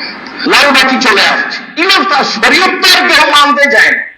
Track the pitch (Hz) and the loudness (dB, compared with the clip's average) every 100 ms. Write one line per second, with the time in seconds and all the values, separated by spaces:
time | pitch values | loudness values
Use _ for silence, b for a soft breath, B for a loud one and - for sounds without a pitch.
0 | - - - - - 220 285 262 269 247 | -12 -12 -14 -6 0 2 2 2 0 0
1 | 165 196 - - - - - 294 381 381 | 0 0 0 -2 -4 -8 -10 -4 0 0
2 | 381 277 240 220 247 311 370 370 359 370 | 0 0 -2 -2 0 2 0 0 0 0
3 | 359 294 294 294 285 277 285 220 - - | 2 2 2 2 2 2 2 2 2 0
4 | - | -6